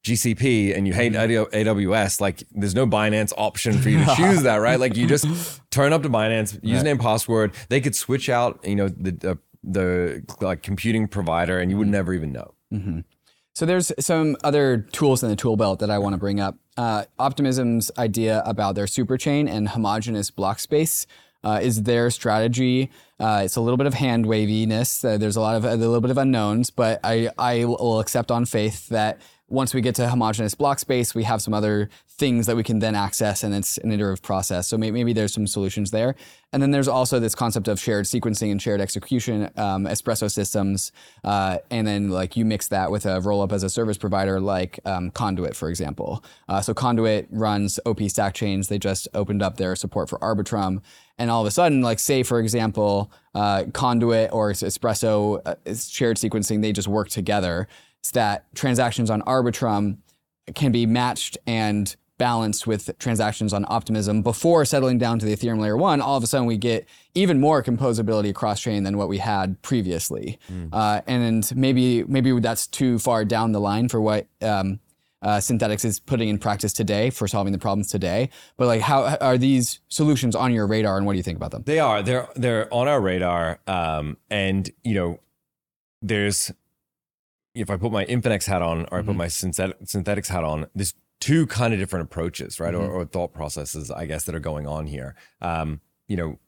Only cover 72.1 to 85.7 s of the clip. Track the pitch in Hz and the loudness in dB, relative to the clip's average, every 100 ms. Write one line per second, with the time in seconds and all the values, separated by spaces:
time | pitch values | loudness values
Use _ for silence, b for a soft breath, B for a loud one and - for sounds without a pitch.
72.1 | 135 127 123 113 113 - - 131 117 127 | 2 4 2 0 -2 -6 0 0 2 2
73.1 | 113 107 113 113 104 101 104 120 117 110 | 0 2 0 2 0 0 0 0 2 2
74.1 | 107 101 _ 110 101 95 101 _ _ _ | 0 -4 _ -2 0 0 -4 _ _ _
75.1 | _ 101 104 - 117 110 104 113 98 - | _ -2 0 0 0 0 0 -2 -4 -4
76.1 | 131 110 104 110 101 107 - 104 104 120 | -2 0 0 -2 -2 -4 -2 0 2 0
77.1 | - 101 107 98 98 110 98 98 101 92 | -2 -2 0 -2 -2 -2 -2 -2 -2 0
78.1 | 98 135 B B - 123 113 107 139 123 | 0 -2 B B -2 2 2 4 2 2
79.1 | 151 131 127 131 131 120 - _ - 151 | 2 2 4 4 4 2 -4 _ 0 2
80.1 | 135 127 104 127 117 101 110 107 98 101 | 2 2 0 2 2 2 2 2 0 0
81.1 | 98 90 82 - - - 156 139 107 101 | 0 -2 -6 -8 -6 -2 2 2 2 0
82.1 | 127 120 131 123 110 110 120 131 143 95 | -2 -4 -2 0 0 0 0 2 2 2
83.1 | 92 90 87 82 85 - 92 82 78 76 | 2 2 0 -2 -4 -4 -2 -2 -2 -4
84.1 | - _ 104 95 98 90 _ 120 98 87 | -8 _ -2 0 0 -2 _ -2 0 -2
85.1 | 85 _ _ _ _ _ | -6 _ _ _ _ _